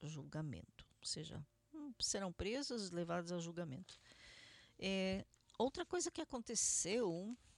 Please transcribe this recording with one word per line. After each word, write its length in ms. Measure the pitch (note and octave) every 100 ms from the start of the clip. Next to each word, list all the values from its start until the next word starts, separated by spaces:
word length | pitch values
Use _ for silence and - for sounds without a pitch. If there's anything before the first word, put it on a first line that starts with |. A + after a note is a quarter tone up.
julgamento, 840 | D3 D3+ D3 D3+ D#3 F2 - - - -
ou 80 | -
seja, 360 | D#3 D#3 - C#3+ _ _
hum, 180 | D#4 D4 -
serão 320 | - G#3 F#3+
presos, 600 | - F#3 B3+ C#4 A#3+ F#3+
levados 400 | F3 E3+ F3 E3+
a 80 | F3
julgamento. 600 | E3 E3+ E3 C3 - - - - - - - - - -
Eh, 460 | F#3+ F#3+ F#3+ F#3+ - _ _ -
outra 260 | B3+ F4+ E4+
coisa 260 | F4+ E4+
que 100 | -
aconteceu, 1160 | D#4 B3 A#3 A3 - - E3+ A#3 G3+ E3+ G#3 B3 -